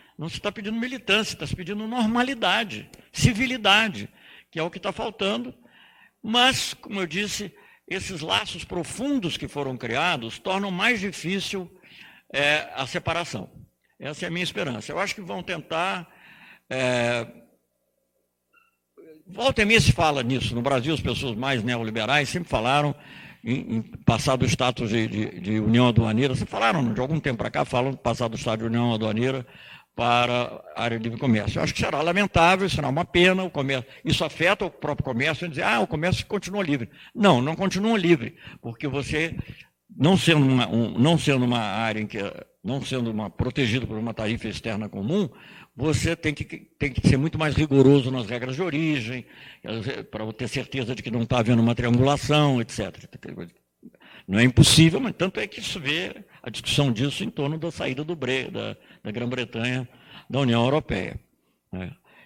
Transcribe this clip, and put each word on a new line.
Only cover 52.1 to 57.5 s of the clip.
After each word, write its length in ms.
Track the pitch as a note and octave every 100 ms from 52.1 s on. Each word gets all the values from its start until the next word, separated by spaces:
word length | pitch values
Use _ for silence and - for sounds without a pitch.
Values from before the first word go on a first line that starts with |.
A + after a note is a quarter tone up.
| C#3+ - D3+ D3 B2+
et 120 | A2+
cetera. 360 | - F#2+ - - - - - E2+ _ _ _ - _ - - -
Não 140 | G2
é 40 |
impossível, 580 | B2+ - - - E3 E3+
mas 120 | B3 -
tanto 220 | F#3+ G#3+
é 60 | -
que 160 | -
se 160 | G#3 G3
vê 460 | C#3 D#3 F#3 G#3 - -
a 80 | -
discussão 440 | A2 - - C#3+
disso 320 | A2 C#3 - G3
em 40 |
torno 280 | - C#3+